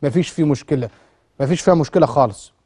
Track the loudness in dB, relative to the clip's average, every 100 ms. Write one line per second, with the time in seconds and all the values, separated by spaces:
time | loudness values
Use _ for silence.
0 | -2 -2 -2 -2 0 -2 -2 -4 -6 _
1 | _ _ _ -6 -4 0 2 2 2 2
2 | 2 2 0 -2 -20 _